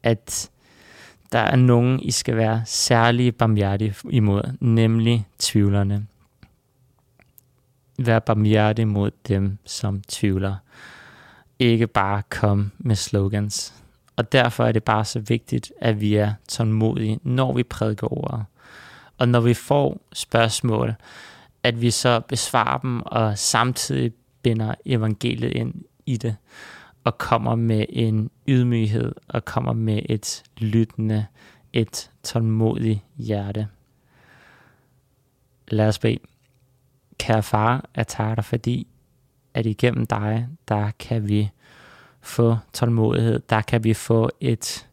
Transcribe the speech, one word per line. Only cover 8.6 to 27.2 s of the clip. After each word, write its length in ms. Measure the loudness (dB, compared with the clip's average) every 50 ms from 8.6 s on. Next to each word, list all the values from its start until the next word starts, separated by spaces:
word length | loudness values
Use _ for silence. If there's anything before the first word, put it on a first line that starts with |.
| 4 2 2 2 0
mod 240 | 0 2 0 0 -2 -4 _ _
dem, 300 | -2 0 0 0 -2 -4 -8 _
som 360 | -14 -8 -6 -4 -4 -4 -4
tvivler. 540 | -8 -10 -6 -2 0 0 0 0 -2 -4 -6 -8 _ _ _ -20 -20 -20 -20 -20 -20 -20 -20 -20 -20 -20 -20 -20 _ _ _ _
Ikke 280 | 4 4 4 4 2
bare 360 | 2 _ 0 0 2 0 -2 -4 _
kom 420 | -4 0 2 2 2 2 0 -2 -6
med 180 | -6 -2 0 0
slogans. 760 | 0 -2 -2 0 0 0 0 -2 -2 -4 -4 -6 -8 -10 -12 -14 -20 -20 _ _ _ _ _ _
Og 160 | -6 -2 2
derfor 340 | 4 4 4 2 2 0 0
er 60 | 2
det 120 | 2 0 0
bare 220 | 2 0 0 0
så 140 | -2 -6 -8
vigtigt, 520 | -2 -2 -2 -2 _ -4 -6 -6 -6 -8 -14 -4
at 200 | -2 -2 0 0
vi 140 | 0 2 2
er 180 | 2 2 0 -2 -6 _
tålmodige, 720 | -12 -4 -2 0 0 2 2 2 2 0 0 -2 -2 -4 -4 -4
når 300 | -2 0 0 0 0 0
vi 100 | -2 -2
prædiker 500 | _ -4 -4 -2 -2 -2 -4 -4 -6 -4
ordet. 320 | -6 -6 -6 -6 -8 -8 -10 _ _ -20 -20 -20 -20 -20 -20 -20 -20 -20 -20 _
Og 120 | 0 0 2
når 100 | 4 4
vi 140 | 4 2 2
får 480 | 0 0 0 2 2 2 0 -4 -6 _ _ -12
spørgsmål, 840 | -12 -8 _ 2 2 2 2 0 -2 -2 0 0 0 0 -2 -4 -8 -12 -20 -20 -20 -20 -20 -20 -20 -20 _ _ _ -2
at 180 | -2 0 2
vi 100 | 0 0
så 280 | 0 2 2 2 2 2
besvarer 580 | 0 -4 -6 -4 -4 0 0 0 0 0 -2
dem 240 | -4 -4 -4 -6 -6
og 360 | -6 -4 0 0 0 0 0
samtidig 760 | -2 -2 0 2 2 2 2 0 -4 -4 -4 -2 -2 -2 -2 -4 _ _ _ _ _ -2
binder 320 | 0 0 0 -2 -4 -6 -8 _
evangeliet 680 | -2 -2 0 0 -2 -2 -2 -2 -4 -2 -2 -4 -4
ind 240 | -2 -4 -4 -6 -8 -12 -16 _ _ _ _
i 120 | -4 -4
det. 180 | -2 -2 -6 -6 -6 _ _ -20 -20 -20 -20 -20 -20 -20 -20 _ _ _ -4
Og 80 | -4
kommer 380 | -4